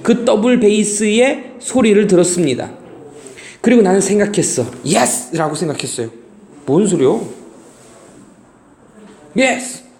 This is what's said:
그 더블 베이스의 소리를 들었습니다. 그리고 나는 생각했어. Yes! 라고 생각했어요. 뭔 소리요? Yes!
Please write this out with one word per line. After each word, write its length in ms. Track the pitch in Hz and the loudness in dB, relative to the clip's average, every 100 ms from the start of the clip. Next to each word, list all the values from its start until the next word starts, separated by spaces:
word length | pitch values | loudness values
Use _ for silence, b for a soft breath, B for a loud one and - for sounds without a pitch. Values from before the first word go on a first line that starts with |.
그 220 | - 240 254 | 0 0 2
더블 340 | 220 233 247 | 0 2 2
베이스의 920 | 208 202 202 - 214 214 254 294 - - | 2 2 0 -2 0 2 2 0 -10 -16
소리를 480 | - 254 220 202 196 | -4 0 4 4 4
들었습니다. 640 | 180 175 175 156 123 - - - - - B B B B B | 2 2 0 -2 -2 -8 -14 -20 -20 -20 B B B B B
그리고 200 | 233 240 | 2 4
나는 200 | 196 196 | 4 2
생각했어. 640 | - 208 202 196 156 - 120 - - | 2 0 0 -2 -2 -2 -6 -6 -4
Yes! 500 | 202 - - - 165 | 0 0 -4 -8 -4
라고 200 | 156 - | -4 -4
생각했어요. 540 | 170 135 135 - 117 - - - - - - | -6 -6 -8 -8 -10 -12 -20 -20 -20 -16 -2
뭔 220 | 147 214 | 0 0
소리요? 360 | 170 131 220 - - - - - - - - - - - _ _ _ _ _ _ - - - - 208 | 2 2 0 -6 -16 -20 -20 -20 -20 -20 -20 -20 -20 -20 _ _ _ _ _ _ -20 -20 -20 -8 -2
Yes! 460 | 262 240 - - - _ | -2 -2 -8 -16 -20 _